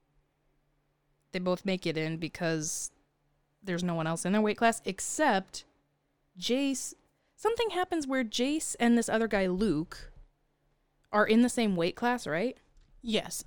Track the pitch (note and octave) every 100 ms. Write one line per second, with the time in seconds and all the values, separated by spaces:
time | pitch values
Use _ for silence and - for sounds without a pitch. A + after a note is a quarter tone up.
0 | _ _ _ _ _ _ _ _ _ _
1 | _ _ _ F#3 F3+ F3+ F#3+ F#3 E3+ D#3
2 | D#3+ E3 D#3+ - E3+ D#3+ D3+ - - _
3 | _ _ _ _ _ _ F#3+ F3 F3 E3
4 | D#3+ E3+ F3+ G#3 G#3+ - A3+ A3+ - F#3+
5 | - - D4 G3 F#3+ - - _ _ _
6 | _ _ _ F3+ F3+ B3+ C#4 B3+ - -
7 | _ _ _ - G#4+ A#4 A4+ F4 F#4 E4
8 | C4+ C4 A3 - C4 D#4 - - A#3 A#3
9 | A3+ A3 A3 G3+ F#3 F#3 A3 D3 F3 -
10 | - - - _ _ _ _ _ _ _
11 | _ G#3 G#3 A3 A#3+ B3 G#3+ F3+ E3+ -
12 | A#3+ B3 - D#3+ A#3+ - _ - - -
13 | A#3 G#3 - -